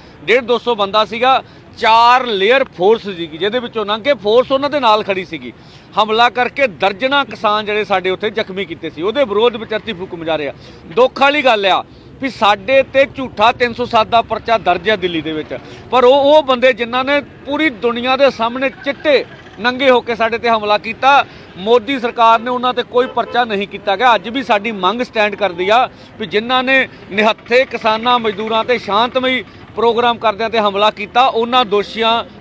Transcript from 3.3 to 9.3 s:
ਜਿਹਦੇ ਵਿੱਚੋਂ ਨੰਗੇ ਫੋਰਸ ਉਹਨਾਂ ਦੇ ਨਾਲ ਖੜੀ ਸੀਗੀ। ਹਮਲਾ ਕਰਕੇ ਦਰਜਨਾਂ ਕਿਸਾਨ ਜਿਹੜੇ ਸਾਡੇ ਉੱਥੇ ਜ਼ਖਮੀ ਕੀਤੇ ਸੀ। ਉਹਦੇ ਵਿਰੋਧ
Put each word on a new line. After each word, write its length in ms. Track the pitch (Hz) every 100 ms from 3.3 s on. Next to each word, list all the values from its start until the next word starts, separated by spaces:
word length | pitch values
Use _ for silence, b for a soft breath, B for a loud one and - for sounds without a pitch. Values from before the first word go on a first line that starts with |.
| 156
ਜਿਹਦੇ 200 | 202 240
ਵਿੱਚੋਂ 280 | 233 220 202
ਨੰਗੇ 280 | 220 254
ਫੋਰਸ 380 | 233 202 240 -
ਉਹਨਾਂ 180 | 269 285
ਦੇ 100 | 285
ਨਾਲ 220 | 240 214
ਖੜੀ 220 | 196 190
ਸੀਗੀ। 280 | 175 156 123 - B B B 190
ਹਮਲਾ 280 | 214 220 240
ਕਰਕੇ 360 | 240 240 - 262
ਦਰਜਨਾਂ 580 | 147 190 190 262 285
ਕਿਸਾਨ 400 | 262 220 214 214
ਜਿਹੜੇ 200 | 208 214
ਸਾਡੇ 260 | 202 190 185
ਉੱਥੇ 200 | 185 220
ਜ਼ਖਮੀ 340 | 220 202 190
ਕੀਤੇ 260 | 165 147 156
ਸੀ। 120 | 135
ਉਹਦੇ 220 | 190 254
ਵਿਰੋਧ 320 | 202